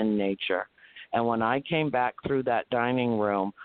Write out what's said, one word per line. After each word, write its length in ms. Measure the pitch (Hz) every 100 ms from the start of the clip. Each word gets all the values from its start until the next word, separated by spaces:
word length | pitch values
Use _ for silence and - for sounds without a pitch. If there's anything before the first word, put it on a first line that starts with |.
in 160 | 110 104
nature. 500 | 98 98 - 92 - _ - - -
And 140 | 113 117
when 160 | 117
I 180 | 113 131
came 300 | 139 160 151
back 240 | 123 123 - -
through 180 | 139
that 240 | 127 117 -
dining 480 | 120 120 127 120 113
room, 340 | 104 101 98 -